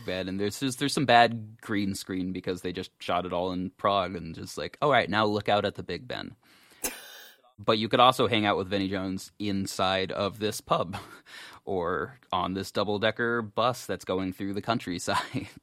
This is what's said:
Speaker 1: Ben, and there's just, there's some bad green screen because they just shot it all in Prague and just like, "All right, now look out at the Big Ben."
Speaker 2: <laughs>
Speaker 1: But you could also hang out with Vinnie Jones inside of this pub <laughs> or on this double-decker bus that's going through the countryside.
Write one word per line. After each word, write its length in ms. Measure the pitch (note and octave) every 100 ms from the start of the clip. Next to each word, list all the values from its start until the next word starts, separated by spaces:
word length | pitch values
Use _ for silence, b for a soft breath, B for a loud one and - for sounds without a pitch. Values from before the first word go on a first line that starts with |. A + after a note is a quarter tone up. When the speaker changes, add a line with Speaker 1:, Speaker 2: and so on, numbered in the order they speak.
| G#2+
Speaker 1:
Ben, 220 | F#2 F#2
and 100 | F#2+
there's 220 | G#2 -
just, 200 | C3+ A#2+
there's 120 | C#3
some 140 | - B2
bad 500 | A#2+ A#2 A#2 G#2+ A2+
green 340 | - G#2 G2 F#2+
screen 380 | - F#2 F#2
because 300 | F#2 F#2+ F2+
they 100 | F#2
just 180 | F2+ - _
shot 260 | - F2+ F2+
it 60 |
all 220 | F2+ F#2
in 160 | F2+ F#2
Prague 420 | - G#2 G2 F2+ F#2+
and 180 | D#2+ -
just 220 | - -
like, 200 | D#2+ -
"All 100 | D3
right, 180 | B2 F2
now 160 | G#2 A2
look 220 | G#2 A#2
out 160 | G#2
at 120 | G2+ -
the 80 |
Big 220 | F2+ F2 B2
Ben." 300 | G#1+ G1+ - B B B B
Speaker 2:
<laughs> 80 | B B B B B B B -
Speaker 1:
But 200 | G#2 A2+
you 100 | A2
could 100 | B2
also 280 | B2 B2+ A2
hang 180 | A2 G#2
out 100 | G2
with 120 | F#2
Vinnie 200 | G2+ F#2+
Jones 440 | G2 F#2+ F#2+ - -
inside 720 | G#2 G2 G2 - F#2+ F#2+ F#2+
of 260 | - G2 G#2+
this 240 | G#2+ -
pub 340 | - D#3+ E2+ G#2 B B B
<laughs> 340 | B B B -
or 540 | F#2 E2+ F2+ F2+ - -
on 220 | F2+ F2+
this 180 | F#2+ F#2+
double-decker 680 | A2 G2+ G#2 A2 G#2+ A#2 A#2+
bus 460 | G#2 - A#2+ A#2+ -
that's 180 | F#2 -
going 260 | F#2 F#2+
through 220 | - G2
the 80 | G2+
countryside. 840 | - A2+ - F2 - F#2 - - G2+ -